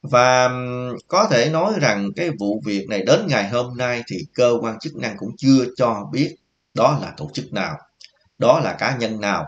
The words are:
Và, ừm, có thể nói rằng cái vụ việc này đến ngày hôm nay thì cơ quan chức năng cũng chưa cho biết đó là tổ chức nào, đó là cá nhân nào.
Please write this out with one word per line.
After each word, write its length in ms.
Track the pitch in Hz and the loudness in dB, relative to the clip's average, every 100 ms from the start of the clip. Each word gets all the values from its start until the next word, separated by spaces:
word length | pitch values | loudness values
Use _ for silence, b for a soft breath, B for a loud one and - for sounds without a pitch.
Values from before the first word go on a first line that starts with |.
Và, 440 | 143 127 127 127 127 | 2 4 6 4 2
ừm, 520 | 127 127 123 123 120 - | 0 -6 -6 -6 -10 -2
có 200 | 180 214 | 0 4
thể 180 | 120 151 | 4 2
nói 240 | 160 196 208 | 2 0 2
rằng 280 | 135 101 101 - | 0 0 -4 -4
cái 140 | 175 - | -4 -2
vụ 220 | 101 110 107 | -4 -4 -2
việc 240 | 101 95 | -4 -2
này 140 | 104 113 | -4 2
đến 220 | 165 202 | 2 2
ngày 220 | 120 98 | -2 0
hôm 280 | 120 123 123 | -2 -4 -4
nay 260 | 123 120 120 | -4 -4 -6
thì 100 | - - | -10 -10
cơ 240 | - 123 117 | 2 2 4
quan 180 | 113 107 | -2 -6
chức 160 | 160 - | -10 -8
năng 220 | 120 98 | -8 -8
cũng 120 | 98 - | -10 0
chưa 280 | 135 135 120 - | 4 4 4 0
cho 340 | 120 107 101 | 0 0 -4
biết 240 | 120 151 - _ _ _ | -2 -2 -4 _ _ _
đó 260 | - 123 147 | 2 2 2
là 120 | - - | -6 -10
tổ 120 | 151 | -10
chức 200 | - 73 | -10 -8
nào, 240 | 98 87 78 _ _ b b b _ | -6 -6 -8 _ _ b b b _
đó 220 | 117 160 | 4 4
là 140 | 110 | 2
cá 240 | 87 110 127 | -2 -2 -2
nhân 240 | 110 110 | -4 -2
nào. 240 | 101 90 | -2 -2